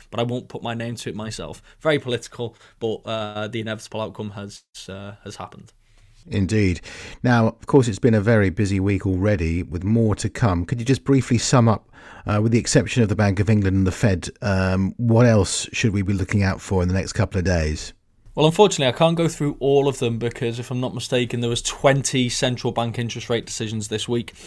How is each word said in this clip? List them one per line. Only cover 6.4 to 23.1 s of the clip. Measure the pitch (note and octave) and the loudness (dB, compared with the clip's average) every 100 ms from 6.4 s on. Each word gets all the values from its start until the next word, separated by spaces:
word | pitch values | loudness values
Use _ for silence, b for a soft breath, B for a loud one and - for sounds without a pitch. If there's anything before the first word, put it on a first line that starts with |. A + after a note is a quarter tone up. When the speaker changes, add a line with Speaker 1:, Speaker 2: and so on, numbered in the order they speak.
| F#2 A2 G2 E2+ B B B B | 0 2 2 0 B B B B
Speaker 2:
Now, | B2+ A#2+ A2+ | 2 4 2
of | - - | -2 2
course, | C#3+ A#2+ | 4 4
it's | G2 | 2
been | B2+ | 2
a | A2 | 4
very | G2+ A2 G2 | 4 4 4
busy | E2+ G2+ G2 | 0 0 0
week | G2 G2 G2 | 0 0 0
already, | F#2 G#2 G2+ E2 E2+ | 0 2 2 0 -2
with | E2+ F2 | -4 -4
more | F#2+ A2+ A2 G2 | 0 2 2 0
to | G#2+ | -4
come. | - A2+ F2 | 0 2 2
Could | F2 A#2 | -2 -4
you | |
just | A#2 C3 | 0 0
briefly | - C#3 - A#2 | 4 2 4 0
sum | - C3 A2+ | 4 4 4
up, | G#2 - B B B - | 2 -4 B B B -2
uh, | G#2 | 0
with | A2 | 2
the | A2+ | 2
exception | - C#3 F#2 B2+ | 4 2 2 2
of | G#2+ | 2
the | G#2 | 4
Bank | G2+ F#2+ | 2 2
of | G2+ | 2
England | G#2+ G2 F#2+ | 2 4 2
and | F#2+ | 2
the | |
Fed, | - A2+ F2+ - - | 2 0 0 -4 -8
um, | G#2 F#2+ F#2+ F#2 F#2+ - | -2 0 2 0 -2 -2
what | A#2+ A2+ | 2 6
else | A#2+ A2 F2+ - - | 6 6 4 -2 -6
should | - A#2 | -2 0
we | G2+ | 0
be | F#2+ | 0
looking | G2 F#2 G#2 | -2 0 2
out | F#2+ - | 2 -2
for | - F#2+ | -2 0
in | F2+ | 2
the | |
next | F#2+ - | 0 -2
couple | - F#2+ G2 | -2 -2 0
of | |
days? | F2 F2 D#2 D#2 - - _ _ - | 0 0 0 -4 -8 -16 _ _ -12
Speaker 1:
Well, | - | 2
unfortunately, | D#3 E3 G#3 - C3 | 2 6 4 4 -2
I | - | 2
can't | E3 E3 | 2 2
go | E3 | 0
through | - D3 C#3+ | 0 -4 0
all | C#3 C#3 C#3+ | 2 4 2
of | C3 | 0
them | A#2+ A2+ | -2 -2
because, | A#2+ - A#2+ A#2 | -4 -4 -6 -6
if | A#2+ | -8
I'm | B2 | -6
not | B2+ | -6
mistaken, | A#2+ - B2+ A#2+ A#2+ | -6 -2 -2 -2 -2
there | A#2+ | -2
was | A#2 | -2
twenty | - - C#3+ C3+ - C3+ B2 | -4 2 4 4 2 0 0
central | - C3 B2 B2 | 0 -2 -2 -2
bank | A#2 A#2 A2+ | -2 -4 -4
interest | A#2 | -6